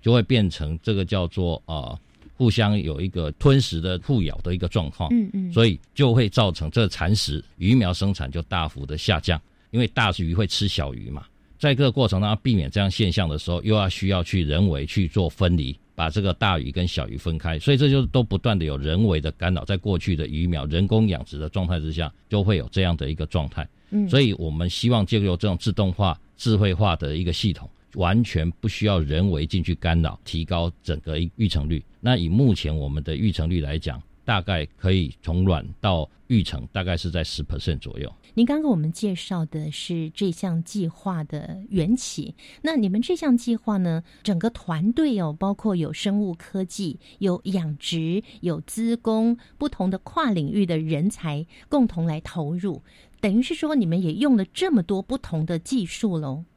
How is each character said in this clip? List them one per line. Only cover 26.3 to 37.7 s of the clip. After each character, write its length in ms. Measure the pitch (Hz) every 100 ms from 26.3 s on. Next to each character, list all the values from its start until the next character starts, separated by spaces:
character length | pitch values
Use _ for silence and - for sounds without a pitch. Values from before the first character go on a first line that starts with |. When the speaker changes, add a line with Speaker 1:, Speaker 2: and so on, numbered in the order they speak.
| _
Speaker 1:
智 180 | - 107
慧 180 | 104
化 220 | 87 104 82
的 220 | 71 78
一 80 | 87
个 80 |
系 180 | 82 110
统， 180 | 82 - - _ -
完 280 | 87 104
全 260 | 117 - 80
不 180 | 85 113
需 160 | - 107
要 120 | 95
人 320 | 73 78 98
为 160 | 80 80
进 160 | 95
去 140 | 82 82
干 260 | 85 82
扰， 160 | 80 -
提 220 | - 82 82
高 260 | 85 85 -
整 160 | - 76
个 180 | 76 78 85 -
育 140 | 107
成 180 | 80 73
率。 160 | 78 - -
那 160 | 110 123
以 140 | 85
目 260 | 95 135 101
前 180 | -
我 140 | 78 69
们 160 | 76
的 140 | 76 73
育 120 | 107
成 160 | 90 80
率 100 | 90
来 180 | 71 80
讲， 240 | 80 65 - -
大 180 | - 107
概 240 | 87 87 76 _
可 160 | 95
以 200 | 95 78 -
从 220 | - 85
卵 240 | 95 82 - -
到 280 | 107 87 73 _ _
育 140 | 117
成 240 | 87 73 57
大 140 | - 90
概 100 | 87
是 160 | 87
在 100 | 82
十 220 | 78 -
percent 360 | 71 69 -